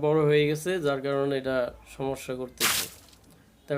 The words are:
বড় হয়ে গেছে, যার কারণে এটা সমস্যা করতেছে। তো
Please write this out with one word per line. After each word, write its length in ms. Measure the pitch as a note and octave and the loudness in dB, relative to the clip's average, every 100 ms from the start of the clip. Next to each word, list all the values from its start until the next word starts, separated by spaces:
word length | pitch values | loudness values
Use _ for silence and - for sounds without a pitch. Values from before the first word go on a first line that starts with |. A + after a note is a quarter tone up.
| D3+ | 2
বড় 140 | D#3 D3+ | 4 6
হয়ে 160 | D3 D3 | 4 4
গেছে, 200 | D3+ F3+ F#3 C#3+ | 0 -2 -2 0
যার 140 | C#3 C#3 | -2 -2
কারণে 280 | C#3 C#3 C3+ | 0 0 -2
এটা 160 | C3 C3 A#2+ - - - | -2 -2 -2 -6 -16 -6
সমস্যা 380 | C3+ C3+ - B2+ | -6 -6 -8 -8
করতেছে। 420 | B2+ - - - - - - - - - _ _ | -8 -2 -2 0 -4 -10 -20 -20 -20 -20 _ _
তো 40 | - | -8